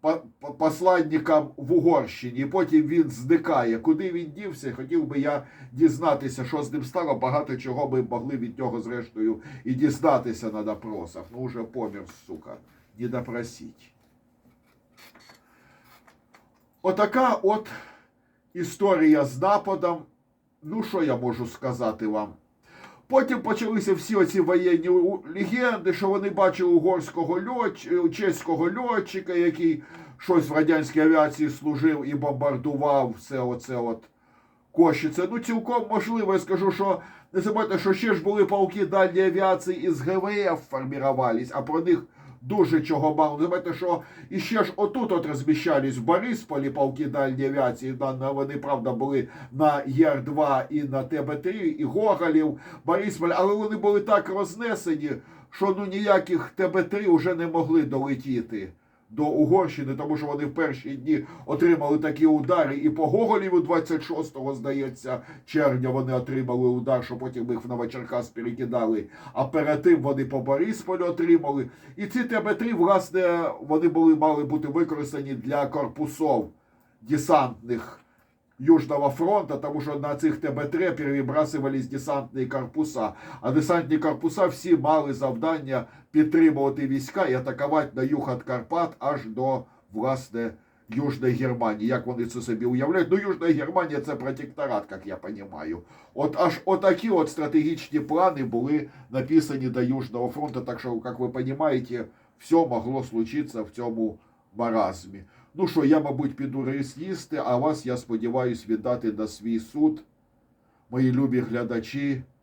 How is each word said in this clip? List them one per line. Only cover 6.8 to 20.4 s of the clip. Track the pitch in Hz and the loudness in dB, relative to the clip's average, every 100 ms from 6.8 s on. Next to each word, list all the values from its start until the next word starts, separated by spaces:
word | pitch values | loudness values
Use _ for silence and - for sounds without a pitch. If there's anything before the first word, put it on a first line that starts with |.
стало. | 127 185 165 | -6 -4 -2
Багато | 123 127 143 143 127 | -2 0 -2 -2 -6
чого | 131 123 139 | -6 -4 -2
ми | 127 | 0
могли | 117 120 123 139 | -2 -4 -6 -6
від | 117 - | -8 -6
нього, | 127 117 | -6 -4
зрештою, | 110 120 117 110 110 107 - - | -6 -8 -10 -4 -2 -2 -8 -12
і | - | -6
дізнатися | 127 151 - 156 135 117 107 113 | 0 2 2 2 2 0 -6 -6
на | 107 | -6
допросах. | 107 101 113 104 85 85 80 | -6 -6 -8 -10 -10 -14 -16
Ну, | 120 | -10
уже | 127 117 | -10 -8
помер, | 113 127 110 98 87 - _ | -10 -8 -8 -10 -16 -20 _
сука, | 82 - 53 _ _ _ 104 | -18 -16 -20 _ _ _ -10
не | 123 | -6
допросить. | 123 - 117 117 - - - _ _ _ _ _ _ _ _ _ _ _ _ - - _ - _ _ _ _ _ - _ _ _ _ _ _ _ _ | -6 -6 -8 -8 -12 -20 -20 _ _ _ _ _ _ _ _ _ _ _ _ -20 -20 _ -20 _ _ _ _ _ -20 _ _ _ _ _ _ _ _
Отака | 185 185 208 254 254 220 | -2 2 2 4 2 2
от | 190 214 220 - - - _ _ _ _ _ | 2 0 -4 -16 -18 -20 _ _ _ _ _
історія | 175 170 - 202 180 156 151 | -8 -8 0 2 6 8 6
з | 135 127 | 4 0
нападом. | 185 202 202 190 175 165 - _ _ _ | 2 2 2 0 0 -2 -6 _ _ _